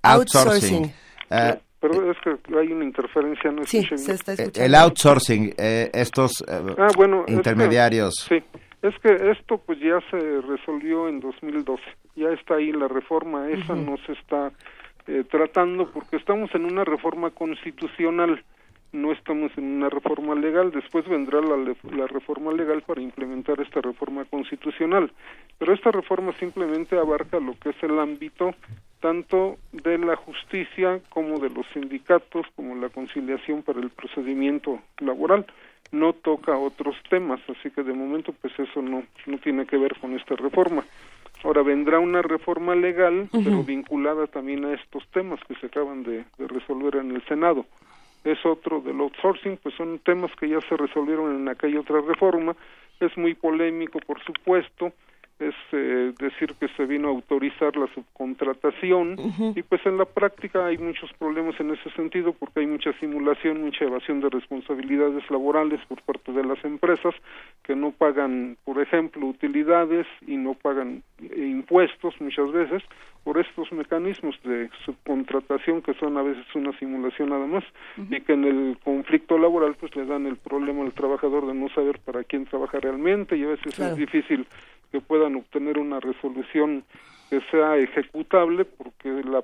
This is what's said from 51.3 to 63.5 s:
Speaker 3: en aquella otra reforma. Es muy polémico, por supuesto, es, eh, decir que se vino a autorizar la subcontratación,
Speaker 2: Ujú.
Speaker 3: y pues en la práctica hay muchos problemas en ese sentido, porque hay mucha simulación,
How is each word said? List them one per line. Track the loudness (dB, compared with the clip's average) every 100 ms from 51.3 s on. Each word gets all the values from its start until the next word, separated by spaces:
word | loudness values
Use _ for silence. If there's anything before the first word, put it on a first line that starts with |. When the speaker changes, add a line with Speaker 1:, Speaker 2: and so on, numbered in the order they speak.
| -2
Speaker 3:
en | -4
aquella | -2 -2 -2
otra | 0 0
reforma. | 0 2 4 2 -2 -6 -14 -20 _ _
Es | -2 0
muy | -2
polémico, | 0 -2 0 0 -2 -6 -8 -8
por | -10
supuesto, | -8 -6 2 2 2 -8 -8 _ _ _ _ _
es, | -6 -6 -6
eh, | -2 0 0 -2 -4
decir | -8 -4 -6 -4
que | -6 -2
se | -2
vino | 0 -2
a |
autorizar | -2 -2 0 0 0 0 0
la | -4 -6
subcontratación, | -18 _ -10 -4 -4 0 -2 -2 2 4 2 -4
Speaker 2:
Ujú. | -6 -2 -4 -4
Speaker 3:
y |
pues | 0 0 2
en | 0
la | 0
práctica | 2 -2 -2 -4 -2 0
hay | -2
muchos | -4 -8 -14 -6
problemas | -4 -2 -4 -4
en | -6
ese | -6 -8 -6
sentido, | -4 -2 -2
porque | -4 -6 -4
hay | -2
mucha | -2 -4 -4
simulación, | -6 0 0 2 0